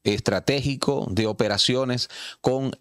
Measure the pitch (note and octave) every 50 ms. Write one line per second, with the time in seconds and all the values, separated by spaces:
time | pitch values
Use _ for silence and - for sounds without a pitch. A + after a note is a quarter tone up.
0 | - G#2 G#2 G#2+ - - G2+ F#2 - - C3+ C#3+ B2+ C#3 C#3 B2 - - C#3 C3+
1 | - - F#2 G2+ A2 A2 G#2 - A2 G#2 G2+ G2+ - - B2 B2+ C3+ B2+ B2 A#2
2 | - - - - - - - - - B2+ B2+ C3+ C3+ C3 - -